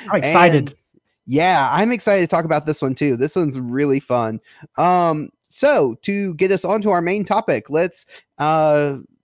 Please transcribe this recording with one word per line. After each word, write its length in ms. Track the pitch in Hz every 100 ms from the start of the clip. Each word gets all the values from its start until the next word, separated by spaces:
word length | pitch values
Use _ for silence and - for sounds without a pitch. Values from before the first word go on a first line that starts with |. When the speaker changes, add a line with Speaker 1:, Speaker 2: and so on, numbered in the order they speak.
| -
Speaker 1:
I'm 80 | 202
excited. 520 | 139 175 175 151 139
Speaker 2:
And, 40 | - _ _ _ _ -
yeah, 420 | 135 175 175 131
I'm 200 | 147 220
excited 300 | 240 - 196
to 40 | 170
talk 180 | 170
about 220 | 165 151 151
this 140 | 151
one 140 | 139
too. 220 | 131 147 120
This 200 | 143 -
one's 220 | 160 131
really 420 | 123 123 143 135
fun. 400 | - 123 113 110 - - - -
Um, 520 | 165 180 170 156 147 - _
so, 480 | - 277 269 139 113
to 320 | - 202 202
get 160 | 156 185
us 120 | 190
onto 260 | 170 214 208
our 120 | 180
main 220 | 170 202
topic, 460 | 190 214 226 131 -
let's, 360 | 151 180 - - - _ -
uh, 600 | 151 160 156 151 147 139 - _